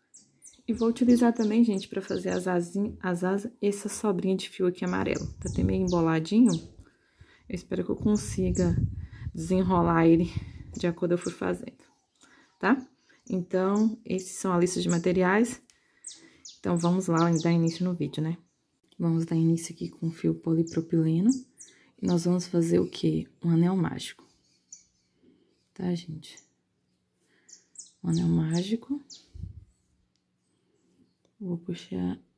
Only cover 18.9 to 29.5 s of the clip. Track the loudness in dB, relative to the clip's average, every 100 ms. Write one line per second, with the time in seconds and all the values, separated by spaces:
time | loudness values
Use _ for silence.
18.9 | -4 0 0 0 2 2 2 -2 -10 -12
19.9 | -6 -6 -2 -2 -2 0 0 0 -2 -2
20.9 | 0 2 2 2 0 -4 _ -20 _ _
21.9 | _ 0 0 2 0 0 0 2 2 2
22.9 | -2 -2 -2 -4 _ 0 4 4 2 -2
23.9 | -4 -10 -16 _ _ _ _ _ -20 _
24.9 | _ _ _ _ _ _ _ _ -8 -4
25.9 | -4 -6 -14 -16 -20 _ _ _ _ _
26.9 | _ _ _ _ _ _ -20 _ -20 -20
27.9 | _ -2 0 2 2 2 -2 -2 -4 -4
28.9 | -8 -8 -20 _ -16 -14